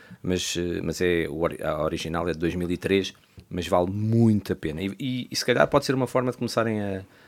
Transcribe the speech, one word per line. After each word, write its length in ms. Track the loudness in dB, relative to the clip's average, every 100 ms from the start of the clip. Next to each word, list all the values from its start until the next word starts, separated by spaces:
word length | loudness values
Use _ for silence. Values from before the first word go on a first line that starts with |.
| -20 -8
mas, 360 | -2 -2 -2 -2
eh, 240 | -2 -2
mas 180 | -4 0
é, 280 | 2 2 0
o 120 | -2
ori-, 220 | -2 -2
a 200 | -4 -2
original 460 | -2 -2 -4 -2 -2
é 40 |
de 60 | -2
dois 160 | -2
mil 160 | -2 -2
e 60 | -4
três, 360 | 0 0 0 -6 _ -20 -10
mas 160 | -8 0
vale 240 | 2 2
muito 600 | 0 2 6 6 6 2
a 40 | -4
pena. 240 | -4 -4
E, 140 | -6 -4
e, 300 | -6 -6 -6
e 40 | -4
se 80 |
calhar 220 | 0 4 4
pode 180 | 4 2
ser 80 | 0
uma 100 | 0
forma 240 | 0 0
de 60 | -2
começarem 440 | -2 0 0 0
a, 220 | -2 -4 -8 -18